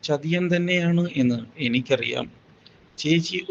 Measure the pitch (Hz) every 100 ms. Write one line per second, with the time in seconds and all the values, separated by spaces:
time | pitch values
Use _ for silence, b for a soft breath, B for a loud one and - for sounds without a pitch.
0 | - 143 160 175 180 175 175 180 170 170
1 | 175 139 123 117 113 - 123 123 123 127
2 | 120 123 - - _ - b b _ -
3 | 151 170 165 185 -